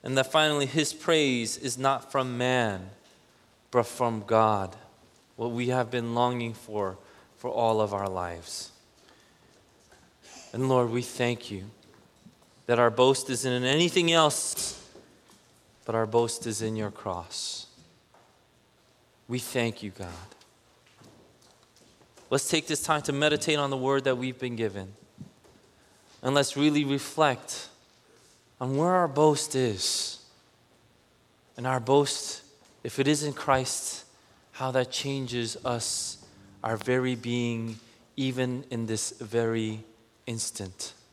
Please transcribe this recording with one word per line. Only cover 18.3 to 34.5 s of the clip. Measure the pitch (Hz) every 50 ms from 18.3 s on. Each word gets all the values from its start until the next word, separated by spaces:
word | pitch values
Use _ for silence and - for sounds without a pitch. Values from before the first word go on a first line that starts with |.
| _ _ _ _ _ _ _ _ _ _ _ _ _ _ _ _ _ _ _ -
We | 120 127
thank | 120 - - 127 117 117 110 -
you, | 107 101
God. | 92 - 95 87 85 85 92 - - - - _ _ _ _ _ _ _ _ _ _ _ - - - - - _ _ _ _ - _ _ _ _ _ _ - - _ _ - _ _ - - -
Let's | 131 139 - -
take | - 156 147
this | - 151 -
time | - - 156 147
to | - -
meditate | 139 139 147 151 147 147 - 165 151 147
on | 143 139
the | 135
word | 131 127 135 139 139 131
that | 139 127 123
we've | 127 131 123 127
been | 131 123 120
given. | 110 113 104 95 101 95 95 101 - - _ _ - - - _ _ _ - - - _ _ _ _ _ _ _ _ _ _ - -
And | - 127 139
let's | 143 139 - -
really | 139 147 151 147 147 147
reflect | 135 139 135 - - - - 156 143 123 120 - - - - - - - _ _ _ _ _ _ _ - _ _ _ _ _ _ _ _ _
on | 123 127 135
where | 139 160 175
our | 185 180 175 156
boast | 131 143 156 156 147 143 - - -
is. | 131 127 117 104 92 - - - - - - - - - _ _ _ _ _ _ _ _ _ _ _ _ _ _ _ _ _ _ _ _ _ _ _ _ _ _
And | - 123
our | 131 131 127
boast, | 113 123 135 147 143 139 - - - - - - - - - _ _ - _ _ -
if | 120 - -
it | 135 143
is | 151 143
in | 151 147
Christ, | 135 - - - 135 131 127 - - - - - - - - - _ _ _ _ - _ _ _